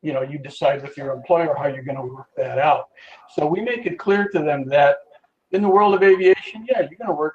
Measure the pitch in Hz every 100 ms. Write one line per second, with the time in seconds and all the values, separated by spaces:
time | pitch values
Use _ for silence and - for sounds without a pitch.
0 | 156 135 135 147 139 - 147 139 139 -
1 | 135 127 - 170 165 143 143 135 131 135
2 | 127 127 - - 127 127 151 - - _
3 | - - - - 151 180 233 233 196 -
4 | 202 202 196 175 151 143 131 143 143 143
5 | - _ _ _ _ 190 208 190 208 196
6 | 196 185 185 190 - 220 233 240 147 -
7 | 220 147 156